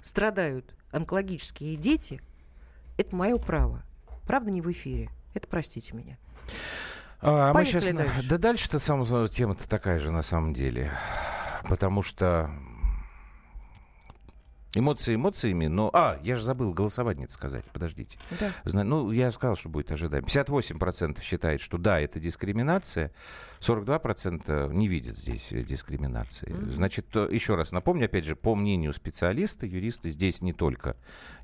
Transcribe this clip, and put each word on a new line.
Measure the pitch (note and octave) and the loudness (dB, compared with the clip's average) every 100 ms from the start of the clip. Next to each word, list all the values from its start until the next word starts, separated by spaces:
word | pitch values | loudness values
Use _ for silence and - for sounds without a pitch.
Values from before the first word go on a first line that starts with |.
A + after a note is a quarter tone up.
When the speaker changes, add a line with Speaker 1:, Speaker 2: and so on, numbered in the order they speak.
Speaker 1:
страдают | - - G#3 F#3+ D#3+ C3 - - - | -6 0 2 2 0 -2 -8 -18 -6
онкологические | D3+ E3 F#3 G3 D#3+ - - D3 D#3 | -4 0 -2 -2 -4 -8 -8 -8 -2
дети, | F3+ D#4 - C3+ - - - - - - - - | 2 2 0 -12 -16 -20 -20 -20 -20 -20 -8 -2
это | G#3 F3+ | 0 2
моё | F#3+ A#3+ | 2 2
право. | - D#3+ B2 A#2 - - - - - | 2 2 2 0 -10 -18 -18 -8 0
Правда, | C4+ A3 | 0 2
не | F#3 | -2
в | E3 | -2
эфире. | E3+ C3+ B2 A2 - - | -4 -4 -4 -4 -10 -10
Это | - - | -10 -4
простите | F3 - - - - | -2 -2 -8 -12 -12
меня. | - C3 - - - - - - - - - - | -12 -16 -20 -18 -12 -10 -10 -10 -10 -12 -16 -2
Speaker 2:
А, | - D3+ C#3 | 4 6 8
мы | G#3 | 8
Speaker 1:
Поехали | C#4+ F3 | 6 4
Speaker 2:
щас | F#3 | 2
на-, | E3 | 2
Speaker 1:
дальше. | D3 B2 B2+ | 2 2 2
Speaker 2:
да | E3+ | 4
дальше-то | A3 A#3 - D3+ | 4 4 2 0
сама | - C#3 A#2 A#2+ A2+ | 2 2 4 4 2
тема-то | - A2+ F#2+ - | 2 0 0 0
такая | G#2+ F#2+ E2 | 0 2 2
же | D2 | 2
на | E2 | 0
самом | D#2 E2 D#2 | 2 2 2
деле. | C#2+ C2+ A#1+ C#2 - - - - - - - - | 0 0 0 -2 -4 -4 -4 -4 -4 -6 -4 0
Потому | F#2 G2 G2+ | 2 2 2
что | F#2+ - F#2 E2+ D2+ C#2+ B1 A#1 - - - - - - - - - - - - - - - - - - - G#2 | 0 2 2 4 2 -4 -12 0 0 0 -6 -16 -20 -20 -18 -18 -18 -20 -20 -20 -20 -20 -20 -20 -20 -20 -4 2
эмоции | C3+ C#3+ - A2 | 2 2 0 2
эмоциями, | D3 - A#2 F2+ D#2 | 2 2 2 2 2
но, | F2 G#2+ | 2 4
а, | F3 D3 C#2 | 6 4 2
я | E2 B2 | -2 -2
же | |
забыл | A2 C3+ A2+ | 0 0 0
голосование-то | E2+ G#2 A2 A#2+ D2 B1+ | 0 0 0 -2 -2 -6
сказать, | - C#2 C2 - | -8 -6 -6 -8
подождите. | - E2+ - - - - F3 | -6 -6 -6 -12 -14 -10 -4
Speaker 1:
Да. | G#3 F3 - | -4 -4 0
Speaker 2:
Зна-, | G2 | 2
ну, | G2+ D#3 A2 | 2 2 2
я | A2+ B2+ | 2 2
сказал, | A2+ B2+ G2 | 2 0 0
что | E2 | -2
будет | D#2 C#2+ | -4 -4
ожидаемо. | D2+ E2 D2 - | -2 -2 -2 2
Пятьдесят | C#3 C#3 | 2 4
восемь | C#3 - - | 0 0 -2
процентов | F2+ - E2 D2 - | -2 0 -2 -4 -4
считает, | F2 E2 D2 | -2 0 0
что | - F2 | -2 0
да, | F2 E2+ | 4 4
это | D2 - | 2 -2
дискриминация, | E2 - F#2+ G2+ C3+ F#3 - - D2+ - - - - - | -6 -4 -2 0 2 0 0 -2 -4 -6 -18 -18 -18 -4
сорок | - A2+ G2+ | 0 0 2
два | D#3 | -2
процента | A2+ G#2 F#2+ E2+ - D2+ C#2+ | 0 -4 -4 -4 -2 0 0
не | E2 G#2+ | 2 2
видят | E2+ A#1+ G#1+ | 0 -4 -10
здесь, | - A1+ - | -8 -8 -6
э, | - | -6
дискриминации. | A#1+ C3+ - C#2 C#2+ A#1 - - - | -4 -6 -6 -4 -4 -4 -6 -8 -8
Speaker 1:
Мгм. | E2 - | -8 -4
Speaker 2:
Значит, | C#2 F#2+ - - | 0 0 -2 -2
то, | A2+ G2+ | 0 2
ещё | A#2 - F#2 | 0 2 0
раз | D#2+ | 0
напомню, | F2+ B2 F3+ A#2 | 0 0 2 2
опять | G2 D#2 | 0 -2
же, | D2+ | 0
по | A2 | 2
мнению | G#2+ G#2 F#2+ D2+ | 2 4 2 0
специалиста, | D2 - - F2 A#2 G#3 - G2 | -2 -6 0 0 2 0 -2 -6
юриста, | F2+ G#2+ A#2+ E2+ | -4 -4 -4 -6
здесь | D2+ F#2+ E2+ | 0 0 0
не | F2+ | -2
только | D#2+ D#2 B1+ - - - - - - | 0 0 0 -4 -6 -12 -20 -18 -10